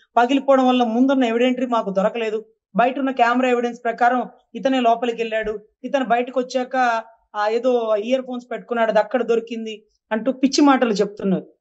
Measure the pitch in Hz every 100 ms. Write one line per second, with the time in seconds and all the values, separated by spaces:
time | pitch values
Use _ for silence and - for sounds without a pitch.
0 | _ - 240 269 277 269 254 254 233 233
1 | 269 269 233 233 254 247 247 233 196 190
2 | 208 233 220 220 - _ _ 196 247 285
3 | 269 262 240 247 254 240 240 233 233 226
4 | 240 247 - - _ 226 262 262 233 233
5 | 240 233 226 220 214 214 - _ 247 277
6 | 226 233 247 262 254 262 254 262 247 226
7 | 226 _ _ 208 208 233 254 240 220 214
8 | 226 262 254 247 - 226 - 233 226 214
9 | 208 254 233 226 226 226 220 214 _ _
10 | - 220 226 262 269 - 285 262 233 196
11 | 202 - 196 165 - _